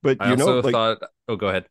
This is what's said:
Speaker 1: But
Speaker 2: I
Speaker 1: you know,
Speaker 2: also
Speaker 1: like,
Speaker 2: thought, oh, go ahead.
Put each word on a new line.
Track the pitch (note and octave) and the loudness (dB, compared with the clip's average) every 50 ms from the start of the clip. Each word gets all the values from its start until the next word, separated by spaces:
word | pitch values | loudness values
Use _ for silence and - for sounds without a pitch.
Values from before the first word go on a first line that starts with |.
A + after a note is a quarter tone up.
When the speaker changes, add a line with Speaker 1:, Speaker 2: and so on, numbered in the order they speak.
| - | 2
Speaker 1:
But | C#3+ C3+ C3 | 0 0 0
Speaker 2:
I | G2 | 0
Speaker 1:
you | G2+ B2+ | 0 2
know, | B2+ C#3+ | 2 2
Speaker 2:
also | C#3 B2+ B2 A#2+ | 2 2 2 2
Speaker 1:
like, | C3+ A#2+ | 0 0
Speaker 2:
thought, | A#2 A2+ A2 A2 - - - _ _ _ - | 2 0 0 -2 -4 -8 -18 _ _ _ -8
oh, | A#2 | -6
go | F#2+ G#2+ G2 | -4 -2 -2
ahead. | F#2+ F#2+ F2 _ | -2 -2 -4 _